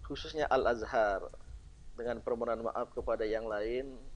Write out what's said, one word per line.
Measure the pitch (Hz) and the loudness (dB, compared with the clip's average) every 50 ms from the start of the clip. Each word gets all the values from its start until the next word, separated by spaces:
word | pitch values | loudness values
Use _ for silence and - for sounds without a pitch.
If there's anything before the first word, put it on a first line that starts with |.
| - | -8
khususnya | - 143 135 - 156 156 156 147 | -8 -8 -6 -6 -6 0 0 4
Al-Azhar, | - - 131 - 107 120 113 107 - - 120 107 101 98 95 90 - - - - - - - - - - - - - - | 6 6 6 6 6 4 2 0 0 4 4 6 6 4 0 -2 -6 -12 -12 -14 -14 -14 -14 -14 -16 -18 -14 -14 -14 -8
dengan | - 117 120 120 113 | -4 -2 -2 -2 -2
permohonan | 113 - 123 117 120 117 117 110 117 113 | 0 0 0 0 2 0 0 0 -2 -2
maaf | - - 123 - - | 0 -2 -2 -2 -4
kepada | 123 120 - 113 110 110 | -4 0 0 0 2 2
yang | 107 110 110 113 113 | 0 0 0 0 -2
lain | 107 104 104 113 120 127 135 139 131 123 - - - | -2 -2 0 0 0 -2 -2 -4 -10 -12 -12 -12 -12